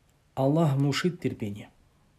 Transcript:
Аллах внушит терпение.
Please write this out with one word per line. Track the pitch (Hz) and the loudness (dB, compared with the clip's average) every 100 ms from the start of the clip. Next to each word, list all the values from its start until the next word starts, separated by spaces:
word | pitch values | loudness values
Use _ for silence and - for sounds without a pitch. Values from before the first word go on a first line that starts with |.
| _ _ _ | _ _ _
Аллах | - 135 156 165 | -2 2 4 2
внушит | 135 143 135 180 175 | 2 0 0 -2 -2
терпение. | - - 107 101 107 _ _ _ _ | -6 -4 -8 -8 -14 _ _ _ _